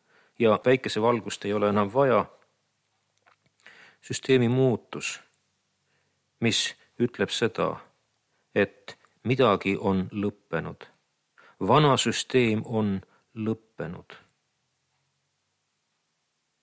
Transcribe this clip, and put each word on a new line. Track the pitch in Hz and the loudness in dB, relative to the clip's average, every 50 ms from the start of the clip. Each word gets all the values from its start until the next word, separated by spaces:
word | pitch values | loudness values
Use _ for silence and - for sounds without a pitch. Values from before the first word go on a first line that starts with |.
| _ _ _ _ _ _ _ - | _ _ _ _ _ _ _ 0
ja | 117 110 104 95 - | 2 2 2 4 4
päikesevalgust | 123 131 127 - 110 - 107 107 117 120 113 95 101 - - - | 2 2 2 0 -2 -4 0 0 0 0 0 -2 -6 -10 -8 -6
ei | 101 104 | -4 -2
ole | 107 104 104 | 0 0 0
enam | 101 104 104 98 107 | 2 2 0 0 0
vaja. | 135 139 131 117 104 92 - - _ _ _ _ _ _ _ _ _ _ _ _ _ _ _ _ _ _ _ _ _ _ _ _ _ _ - - - - - _ _ | 0 2 4 4 2 0 -2 -6 _ _ _ _ _ _ _ _ _ _ _ _ _ _ _ _ _ _ _ _ _ _ _ _ _ _ -20 -20 -20 -20 -20 _ _
Süsteemi | - - 131 - - - 131 127 120 113 | -12 -10 -10 -4 0 4 4 4 4 4
muutus, | 127 131 131 131 110 - - _ - - - - - - - _ _ _ _ _ _ _ _ _ _ _ _ _ _ _ _ _ _ _ _ _ _ - | 4 4 4 2 2 0 -4 _ -12 -10 -8 -10 -10 -12 -14 _ _ _ _ _ _ _ _ _ _ _ _ _ _ _ _ _ _ _ _ _ _ -4
mis | 117 117 98 - - - - _ _ _ _ - | -2 -2 0 0 -2 -4 -6 _ _ _ _ -4
ütleb | 120 120 - - 101 - | -4 -2 -2 -2 -4 -4
seda, | - - 120 107 - - 85 80 80 - - - _ _ _ _ _ _ _ _ _ _ _ _ - | -2 -2 -2 -2 -2 -2 -4 -4 -4 -6 -12 -20 _ _ _ _ _ _ _ _ _ _ _ _ -2
et | 104 101 - - _ _ - - - _ _ _ _ - | 0 0 0 -2 _ _ -20 -20 -20 _ _ _ _ -4
midagi | 113 131 127 131 110 98 90 - 98 98 - | -2 0 2 4 4 2 2 0 -2 -2 -2
on | - 101 95 95 92 - | 0 0 0 0 -2 -4
lõppenud. | - 104 98 104 - _ _ _ 85 80 78 82 - - - - _ _ _ _ _ _ _ _ _ _ - - _ - 95 95 | -4 -4 -4 -4 -6 _ _ _ -8 -6 -6 -8 -12 -14 -18 -20 _ _ _ _ _ _ _ _ _ _ -20 -20 _ -4 0 2
Vana | 120 147 151 143 131 120 | 4 4 4 4 2 2
süsteem | - 117 107 - - - - 131 120 113 107 110 110 | 0 -2 -2 -4 -4 -2 0 2 2 2 0 -2 -4
on | - 120 110 107 101 98 95 - - _ _ _ _ - | -4 -4 -2 -2 -2 -2 -4 -8 -12 _ _ _ _ -12
lõppenud. | 117 107 107 110 - _ _ _ - 82 80 87 85 - - - - - _ _ _ _ _ _ _ _ _ _ _ _ _ _ _ _ _ _ _ _ _ _ _ _ _ _ _ _ _ _ _ _ _ _ _ _ _ _ _ _ _ _ _ _ _ _ _ | -8 -6 -4 -6 -6 _ _ _ -12 -12 -12 -12 -14 -16 -20 -20 -20 -20 _ _ _ _ _ _ _ _ _ _ _ _ _ _ _ _ _ _ _ _ _ _ _ _ _ _ _ _ _ _ _ _ _ _ _ _ _ _ _ _ _ _ _ _ _ _ _